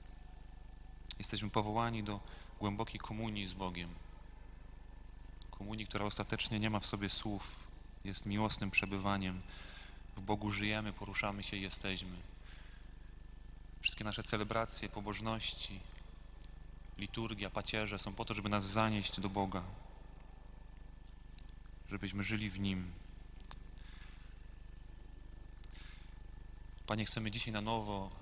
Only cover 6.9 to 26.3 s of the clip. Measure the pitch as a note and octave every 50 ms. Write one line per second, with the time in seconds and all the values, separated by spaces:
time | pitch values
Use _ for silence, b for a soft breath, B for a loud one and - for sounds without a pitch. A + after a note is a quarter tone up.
6.9 | - G2 G#2 F#2+ - - - A2 G#2 G2+ - - - - - - - - - -
7.9 | - - - G2 F#2+ - - G#2 G2+ G#2 A2 G#2+ - - G#2 G2 F#2+ - - F#2+
8.9 | G2 G2 F#2+ G2+ G2 G2 F#2+ F#2 F2+ F#2 F#2 B B B B B B B B B
9.9 | B B B - - - F#2+ G2+ G#2+ G#2 G#2+ G#2 G2+ G2+ G#2 G#2 G#2+ G#2+ G#2+ G#2+
10.9 | F#2+ - - G2 G2 - - G#2 G2+ G2+ G2 - - G2 F#2+ F#2+ - - - G2
11.9 | F#2 F2+ F#2+ F#2 F#2 F2+ F2 - - B B B B B B B B B B B
12.9 | B B - - - - - - - - - - - - - - - - - -
13.9 | - - G#2+ G#2+ G#2 - A2 - - G#2 G#2+ G#2 A2 A2+ A2+ A2+ - - A2+ G2+
14.9 | - G#2+ G2+ G#2+ G2+ G2+ G#2+ A2+ A2+ A2 G#2+ - - - - - G2+ F#2+ - -
15.9 | - - - - - - - - - - - - - - - - - - - -
16.9 | - - G2+ G2 - A#2 A2+ A2 A2 G2 G2+ F#2+ - G#2+ G2+ - - A2 G#2+ G#2
17.9 | G2+ G2 - G#2 G2 - A#2 - A2 G#2 G2 G#2 G#2 G#2 G2 F#2+ G2 A2 A2 A2
18.9 | A2 G#2 G2 - - - F#2+ G2+ G2 G2+ G2 F#2+ F#2 F#2 F2+ F#2+ - - - -
19.9 | - - - - - - - - - - - - - - - - - - - -
20.9 | - - - - - - - - - - - - - - - - - - - -
21.9 | G2+ G2+ G#2 G2 F#2+ G2+ G2 F#2+ A2 G#2+ G#2+ G#2 F#2 G2 G2+ G2 F#2+ F#2 F2+ F2+
22.9 | F2 - - - - - - - - - - - - - - - B B B B
23.9 | B B B B B B B B B B B - - - - - - - - -
24.9 | - - - - - - - - - - - - - - - B B B B B
25.9 | B B B B B B - -